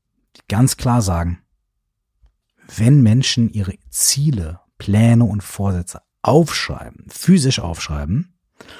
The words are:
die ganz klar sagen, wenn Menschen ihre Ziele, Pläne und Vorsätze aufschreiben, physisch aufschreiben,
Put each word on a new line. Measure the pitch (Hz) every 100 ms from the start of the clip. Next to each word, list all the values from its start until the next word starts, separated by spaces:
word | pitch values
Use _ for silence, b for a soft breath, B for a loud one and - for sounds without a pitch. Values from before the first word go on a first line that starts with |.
| _ _ _
die | _ -
ganz | 104 131 -
klar | 127 120
sagen, | 95 85 85 85 _ _ _ _ _ _ _ _ _ _ _ _ - -
wenn | 117 147
Menschen | 120 123 - - 113
ihre | 104 95 - -
Ziele, | - - 139 151 113 80 87 _ -
Pläne | - 101 117 117
und | 120 101
Vorsätze | - - 98 90 87 - _ _
aufschreiben, | - 143 160 - - - 117 - -
physisch | - - 185 131 -
aufschreiben, | 85 82 - 73 71 120 180 _ _ _ B